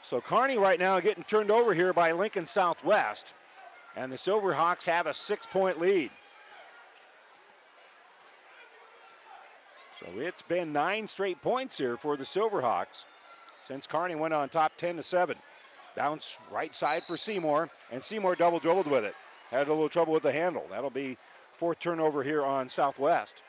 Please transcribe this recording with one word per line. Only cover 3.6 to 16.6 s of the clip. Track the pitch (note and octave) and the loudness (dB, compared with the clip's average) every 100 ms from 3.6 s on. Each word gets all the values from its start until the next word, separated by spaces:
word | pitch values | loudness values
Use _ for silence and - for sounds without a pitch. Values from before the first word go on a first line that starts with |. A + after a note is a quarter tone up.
| - - - - | -20 -20 -16 -10
and | B2+ | -8
the | B2+ | -4
Silverhawks | - G#3+ G3 C#3+ E3 F3 - | 0 2 2 2 2 2 0
have | E3+ E3 | 0 0
a | |
six-point | C3+ - G#3 - F#3 F#3+ D#3+ | -4 -4 -4 -2 0 0 2
lead. | F3 G3 A#2+ - - - - - - - - - - - - - - - - - - - - - - - - - A#4 A4+ A#4 A#4+ - - - - - - - - - - | 2 2 0 -8 -20 -20 -20 -20 -20 -20 -20 -20 -20 -20 -20 -20 -20 -20 -20 -20 -20 -20 -20 -20 -20 -20 -20 -20 -20 -20 -20 -20 -20 -20 -20 -20 -20 -20 -20 -20 -20 -18
So | - F#2 | -14 -10
it's | D#3+ - | -10 -10
been | - E3+ E3+ | -6 -4 -2
nine | D3 D#3+ G#3+ G#3 | -2 0 -2 -6
straight | - G3 F3 | -4 -4 -4
points | D#3 A#3+ C4 - | -2 -2 -4 -4
here | C3 A#2+ | -4 -2
for | D3+ D3 | -4 -4
the | |
Silverhawks | C3 F3+ A3 G3 B2+ F#2 F#2+ - - - - - - - | -4 -2 0 0 0 0 -2 -10 -18 -20 -20 -20 -20 -20
since | - C3+ - | -14 -12 -4
Kearney | D#3+ F3+ | -4 -2
went | D#3+ D#3+ | -4 0
on | D#3 C#3 | 0 0
top | D#3+ D#3 - | 2 0 0
ten | F3 F3 | -6 -4
to | |
seven. | C3+ F3+ F3 A#2+ - - - - - - | 0 2 2 -2 -10 -20 -20 -20 -16 -4
Bounce | C3+ D3+ - - - | -2 -2 -10 -14 -10
right | G#2 | -8